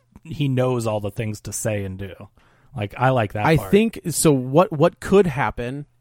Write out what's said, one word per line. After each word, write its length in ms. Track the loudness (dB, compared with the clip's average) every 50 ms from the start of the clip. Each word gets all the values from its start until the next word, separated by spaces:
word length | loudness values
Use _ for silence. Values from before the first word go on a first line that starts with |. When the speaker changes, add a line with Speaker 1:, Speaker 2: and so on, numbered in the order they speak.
| _ _ -20 -20 -16
Speaker 1:
he 240 | -10 -4 -2 -2 0
knows 360 | 0 0 0 0 0 -2 -2
all 140 | -2 -2 -4
the 100 | -4 -6
things 300 | -6 -6 -6 -6 -8 -10
to 120 | -10 -10 -8
say 320 | -6 -4 -4 -4 -4 -4
and 120 | -6 -8
do. 160 | -10 -12 -12 -14 -16 -20 -20 _ _ _ _ _ _ _ _ -8
Like, 180 | -8 -8 -6 -2
I 120 | 0 2 2
like 200 | 2 2 0 -2 -2
that 120 | -2 0
Speaker 2:
I 100 | 2 2
Speaker 1:
part. 160 | 2 2 2
Speaker 2:
think 300 | 4 4 4 2 -2 -6 -6 -6
so. 240 | -2 2 4 4 4
What, 380 | 4 0 2 4 4 4 4
what 280 | 2 2 2 2 0 _
could 260 | 0 4 4 4 4
happen, 600 | 4 0 -2 -4 -4 -4 -6 -8 -8 -8 -10 -12 -16 _ _